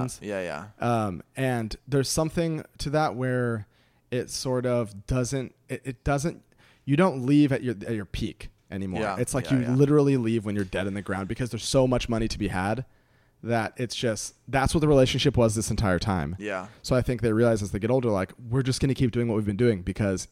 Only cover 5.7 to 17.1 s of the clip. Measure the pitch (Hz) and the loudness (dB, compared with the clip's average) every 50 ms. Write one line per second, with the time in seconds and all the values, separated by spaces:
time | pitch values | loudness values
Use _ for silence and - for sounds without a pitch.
5.7 | 135 - - 135 123 - - 147 143 143 135 170 - - - _ _ _ _ _ | -12 -10 -8 -10 -12 -6 -2 -2 -2 0 -2 -4 -6 -8 -14 _ _ _ _ _
6.7 | _ _ _ 131 143 151 190 185 135 135 120 131 147 147 147 135 135 113 127 120 | _ _ _ 0 2 4 4 2 2 0 2 4 6 6 6 6 2 0 -2 -4
7.7 | 107 101 - - 117 107 92 - - - 120 87 - - - - - _ _ _ | -6 -4 -4 -6 -4 -6 -6 -6 -6 -6 -6 -6 -8 -12 -16 -18 -18 _ _ _
8.7 | - 95 98 95 92 107 107 101 95 101 123 - - 131 - - 139 127 120 123 | -8 -8 -6 -4 -4 -2 -2 -2 -2 -2 -4 -2 -2 -4 -2 0 0 0 2 2
9.7 | 127 131 143 139 147 151 139 139 139 127 113 113 113 113 98 107 101 104 98 92 | 4 4 4 6 6 4 4 4 2 2 2 0 0 0 -2 -2 -2 -2 -4 -2
10.7 | - 90 98 101 98 101 92 - 95 95 98 90 117 - 131 113 - 110 - - | -4 -4 -4 -4 -4 -6 -6 -4 -4 -4 -4 -6 -6 -6 -6 -6 -6 -8 -4 0
11.7 | - 135 131 131 127 120 - - 117 110 110 107 - 127 107 - - 92 92 101 | 2 4 4 4 2 0 0 -2 -2 0 -2 -2 -2 -4 -4 -2 -2 -2 0 0
12.7 | 113 127 127 - _ _ _ _ _ _ _ _ _ _ - 110 117 113 107 95 | -2 -4 -6 -10 _ _ _ _ _ _ _ _ _ _ -6 -2 -2 -2 -2 -4
13.7 | - - 127 107 - - 131 120 107 98 - - - _ _ - 117 135 131 - | -4 -6 -6 -6 -4 -4 -2 -2 -2 -4 -8 -12 -14 _ _ -4 0 0 2 2
14.7 | - 165 151 151 147 135 131 - - 127 - 143 - 127 117 110 104 110 104 - | 4 4 6 8 8 8 6 6 4 2 2 4 4 6 4 4 4 0 -2 -2
15.7 | 110 - 110 95 90 85 - 107 95 87 73 71 90 92 104 104 98 92 92 107 | 0 2 2 2 2 2 2 0 0 0 -2 -4 -6 -6 -6 -6 -6 -6 -8 -10
16.7 | - - - - 131 123 117 - | -16 -12 -4 0 0 2 2 0